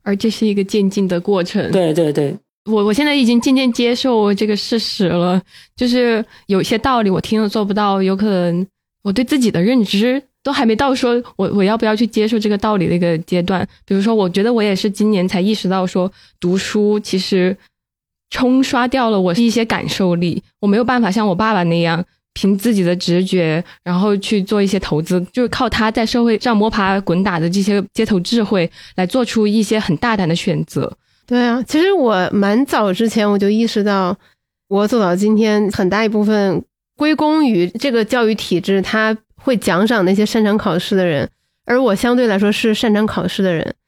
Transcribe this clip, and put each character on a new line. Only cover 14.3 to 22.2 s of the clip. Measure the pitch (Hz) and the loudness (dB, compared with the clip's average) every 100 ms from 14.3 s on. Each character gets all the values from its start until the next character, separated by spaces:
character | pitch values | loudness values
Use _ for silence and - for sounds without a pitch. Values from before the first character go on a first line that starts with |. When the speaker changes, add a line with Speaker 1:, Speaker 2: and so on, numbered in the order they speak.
| 190 | 0
Speaker 1:
得 | 220 | 0
我 | 240 | 0
也 | 208 190 | 0 0
是 | 214 | -2
今 | 196 208 | 0 0
年 | 202 185 | 2 0
才 | 185 | 0
意 | 190 214 | 0 0
识 | 180 | -2
到 | 190 185 | -2 -2
说， | 190 185 - _ _ | -2 -4 -6 _ _
读 | 175 190 | -2 -2
书 | - 214 208 208 | -2 0 0 0
其 | - 190 | -2 -4
实 | - 190 185 190 _ _ _ _ _ _ _ | 0 0 0 -2 _ _ _ _ _ _ _
冲 | - 254 262 | -2 2 2
刷 | 262 254 247 | 2 0 0
掉 | 262 233 | 0 0
了 | 208 | 2
我 | 185 | 0
一 | 175 233 | 2 2
些 | 220 226 | 2 -2
感 | 202 - | -4 -4
受 | - 190 170 | -2 0 0
力， | 175 180 - _ | -2 -4 -10 _
我 | 208 | 0
没 | 208 | 2
有 | |
办 | 247 247 | 2 0
法 | 214 | 0
像 | 196 214 | 0 0
我 | |
爸 | 180 220 | 0 0
爸 | 202 | 0
那 | 175 170 | 0 0
样 | 165 165 180 _ | 0 -2 -6 _